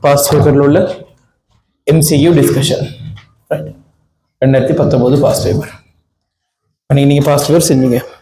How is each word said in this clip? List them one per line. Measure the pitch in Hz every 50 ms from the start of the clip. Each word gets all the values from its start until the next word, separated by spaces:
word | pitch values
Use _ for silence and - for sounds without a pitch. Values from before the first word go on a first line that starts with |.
பாஸ் | - 147 143 143 143 -
பேப்பர்ல | 151 147 - 151 135 139 143
உள்ள | 143 147 - 190 - - - - _ _ _ _ _ _ _ _ _ _ _ _ _ _ _ _
எம் | - 151 160 147 -
சி | 156 143
க்யூ | 143 170 170 147
டிஸ்கஷன். | 135 - - 135 - - - - - - - - - - - - - _ _ _ _ _ 156
ரைட். | - - 151 - - - _ _ _ _ _ _ _ _ _ _ _ 131
ரெண்டாயிரத்தி | 135 135 135 127 - 151 -
பத்தொன்பது | 147 - 147 127 120 127 127 - -
பாஸ் | - - - -
பேப்பர். | - - - 73 - - - _ _ _ _ _ _ _ _ _ _ _ _ _ _ _ _ _ _ _ _ _ _
அன்னைக்கு | 143 143 139 139
நீங்க | 143 143 135 151
பாஸ் | 143 143 143
பேப்பர் | - 156 170 156 -
செஞ்சீங்க. | 151 131 131 127 120 123 - - - -